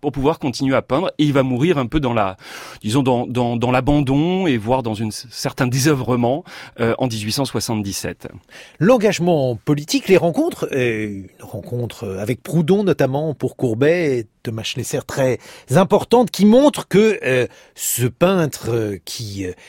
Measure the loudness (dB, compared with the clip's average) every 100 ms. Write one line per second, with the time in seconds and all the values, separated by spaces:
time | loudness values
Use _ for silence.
0 | -6 -2 -2 0 -4 -2 0 0 0 -2
1 | -2 0 2 2 0 0 0 0 0 -2
2 | -2 0 -2 -4 -16 -18 -18 -10 -2 0
3 | 2 0 0 -2 -2 0 2 2 2 2
4 | 2 2 2 0 0 0 0 -2 -2 -4
5 | -6 -6 -14 -8 -8 -2 -2 2 2 2
6 | 0 0 0 -2 -6 -18 -18 -4 -2 0
7 | -2 -2 -6 -4 -4 -4 -4 -4 -4 -6
8 | -8 -10 -16 -18 _ -20 -20 _ 4 4
9 | 4 2 0 2 0 -2 0 -2 0 -4
10 | 4 4 4 0 -2 -4 -4 -2 0 -2
11 | -4 -8 -12 _ -14 -14 -8 -6 -6 -8
12 | -10 -8 -4 -6 -2 -2 2 2 2 2
13 | 0 0 -4 -4 -6 -2 -2 2 2 2
14 | 0 -2 -4 _ -10 -8 -8 -8 -6 -6
15 | -6 -2 0 0 -8 -20 0 2 4 2
16 | 4 2 2 4 6 8 6 2 0 4
17 | 4 2 0 0 0 -6 -20 -10 -6 -2
18 | -2 2 2 2 0 -4 -4 -2 -2 -6
19 | -12 -12 -10 -8 -8 -10